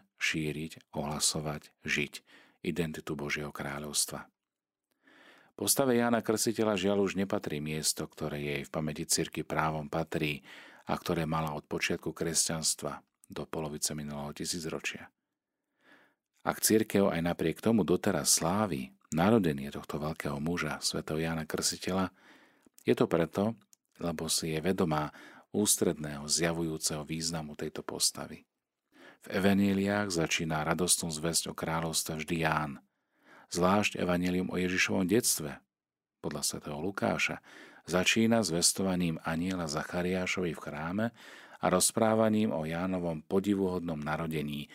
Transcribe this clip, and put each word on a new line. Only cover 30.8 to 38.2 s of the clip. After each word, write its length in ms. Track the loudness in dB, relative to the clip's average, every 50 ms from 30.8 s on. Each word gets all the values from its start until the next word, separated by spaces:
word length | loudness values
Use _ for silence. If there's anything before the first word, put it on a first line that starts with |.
| 2 2 2 2 0 -2 -4
zvesť 400 | -4 -2 0 0 0 -2 -2 -6
o 20 | -6
kráľovstve 640 | -6 -4 -2 -2 -2 -2 -2 -2 -2 -4 -4 -6 -4
vždy 120 | -4 -2 0
Ján. 400 | 0 0 0 0 -2 -4 -8 -10 -16 _ _ _ _ _ _ _ _ -20 -20 -20 -14 -6
Zvlášť 500 | 0 2 4 6 6 4 4 2 0 0
evanjelium 480 | 0 2 2 2 2 2 0 0 0 -2
o 80 | -2
Ježišovom 540 | -2 0 0 2 2 2 2 2 2 2 4
detstve, 500 | 4 4 4 4 2 0 -2 -6 -8 -12 _ _ _ _ _ _ _ _ _ _ _ _ -8
podľa 180 | -8 -6 -4 -4
svätého 320 | -4 -4 -4 -6 -8 -6 -6
Lukáša, 600 | -4 -6 -4 -2 0 0 2 2 0 -2 -2 -4 -12 -16 -20 -20 -20 -20 -20 -18 -6
začína 560 | 0 0 2 4 4 4 6